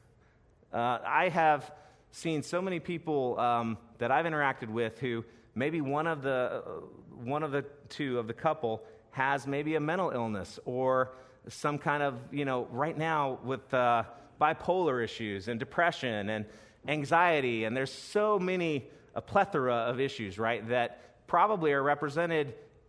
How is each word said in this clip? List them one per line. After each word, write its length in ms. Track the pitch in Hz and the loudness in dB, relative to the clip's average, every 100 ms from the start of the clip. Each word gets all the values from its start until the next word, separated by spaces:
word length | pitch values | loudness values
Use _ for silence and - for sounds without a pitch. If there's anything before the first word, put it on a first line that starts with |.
| _ _ _ _ _ _ - | _ _ _ _ _ _ -8
Uh, 260 | 117 120 117 107 | -2 0 -2 0
I 240 | 147 180 | 2 2
have 420 | 165 160 143 - - - - _ | 4 4 4 -2 -18 -20 -20 _
seen 320 | - 170 156 | -8 -4 -2
so 180 | - 175 | -2 -2
many 180 | 190 170 | -2 -4
people, 600 | - 170 160 143 123 110 | -4 -6 -2 0 0 2
um, 380 | 120 120 113 107 - - | 2 2 0 -4 -10 -4
that 120 | 120 | 2
I've 140 | 139 165 | 2 2
interacted 440 | 156 139 127 113 | 2 0 0 -4
with 300 | 113 113 - | -2 -2 -2
who 240 | 127 117 117 - - | -4 -4 -6 -18 -12
maybe 280 | 110 143 165 | -4 -2 -2
one 260 | 135 143 165 | -2 0 0
of 140 | 151 | -2
the, 420 | 135 90 101 120 - | -2 0 0 -4 -8
uh, 40 | 80 - - - - | -12 -12 -18 -20 -12
one 280 | 120 147 | -4 -2
of 80 | 156 | 0
the 140 | 139 139 - - | -2 -4 -14 -16
two 280 | - 139 123 | -6 -2 -2
of 100 | 110 | -4
the 60 | |
couple 500 | 113 160 156 113 110 - - - | -2 0 0 -2 -2 -6 -20 -14
has 340 | 135 135 139 131 | 0 2 2 0
maybe 300 | 139 151 156 | -2 0 0
a 40 | |
mental 320 | 151 180 165 | 0 0 0
illness 480 | 123 113 101 85 - - | 0 -2 -4 -6 -10 -6
or 460 | 127 131 131 127 - - - - | 0 4 4 2 -4 -20 -20 -18
some 300 | - 147 147 | -4 -2 0
kind 260 | 160 147 | 0 2
of, 120 | 143 123 127 | 0 -2 -8
you 140 | 143 139 | -4 -2
know, 220 | 123 113 | -2 -2
right 260 | 120 156 147 | -2 -2 -2
now 420 | 165 156 135 - | 0 0 0 -2
with, 300 | 120 127 - | -6 -6 0
uh, 300 | 127 120 120 113 - - - | 4 6 4 0 -10 -16 0
bipolar 600 | 151 156 - 185 165 123 | 2 2 0 2 4 2
issues 440 | 110 - 107 98 95 | -2 -4 -6 -4 -4
and 120 | 117 | -4
depression 680 | - - 170 - 131 104 101 | -2 2 2 2 -4 -2 -2
and 160 | 107 107 - - _ - | -4 -6 -14 -20 _ -4
anxiety, 800 | 151 135 170 175 151 127 113 110 | -2 2 4 6 4 2 0 -2
and 120 | 127 | -2
there's 160 | 135 | -4
so 460 | - - 208 214 208 | -8 -4 0 2 2
many, 480 | 180 185 165 143 - - - | 2 0 0 -2 -6 -20 -10
a 80 | - | -10
plethora 540 | - 208 190 151 127 120 | 0 2 2 2 2 2
of 240 | 117 123 | 0 0
issues, 400 | 135 - 101 92 | -2 -2 -8 -2
right, 280 | 113 113 113 | -2 -2 0
that 600 | 123 120 - - - - | 0 0 -4 -20 -20 0
probably 440 | 175 208 202 156 | 4 4 4 2
are 120 | 139 | 4
represented 720 | 139 147 147 147 170 160 139 - - - | 2 2 0 0 0 0 -2 -6 -20 -20